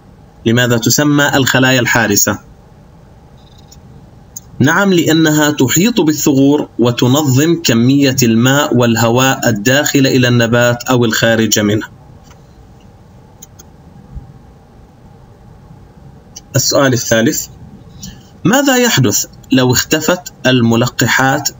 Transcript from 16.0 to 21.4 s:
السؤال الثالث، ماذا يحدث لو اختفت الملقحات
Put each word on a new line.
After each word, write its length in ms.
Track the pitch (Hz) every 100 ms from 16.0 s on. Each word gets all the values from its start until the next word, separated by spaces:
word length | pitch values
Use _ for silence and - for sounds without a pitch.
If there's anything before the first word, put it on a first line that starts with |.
| - - - - - 123
السؤال 380 | - - 135
الثالث، 540 | 117 - 113 123 - - - - - - - - - - -
ماذا 340 | 170 262 277 247
يحدث 480 | 240 - 104 - - - -
لو 200 | 131 127
اختفت 640 | 123 - 156 - 180 - - 127
الملقحات 1040 | 127 117 113 123 - 123 - 131 147